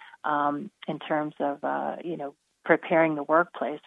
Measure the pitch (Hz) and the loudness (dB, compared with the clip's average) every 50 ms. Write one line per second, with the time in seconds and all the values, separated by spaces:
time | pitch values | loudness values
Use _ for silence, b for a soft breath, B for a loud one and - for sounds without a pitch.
0 | B B B B - - 151 147 147 143 147 147 143 - - _ - - 156 151 | B B B B -4 -2 0 0 0 0 -2 -2 -6 -10 -14 _ -8 -8 -8 -6
1 | - - 160 151 151 151 151 - 143 143 143 143 - 139 139 139 139 147 - - | -4 -2 -2 -2 -2 -2 -4 -4 -4 -4 -2 -2 -4 -4 -2 -2 -4 -4 -6 -6
2 | - 170 165 151 143 139 - _ _ _ _ _ - - 170 156 - - 180 160 | -8 -8 -8 -8 -8 -10 -12 _ _ _ _ _ 2 2 2 4 4 2 4 4
3 | 165 160 156 147 143 - 156 160 175 - - - - 117 151 147 - | 4 4 2 0 0 4 4 4 4 2 -2 -4 -4 -4 -4 -6 -8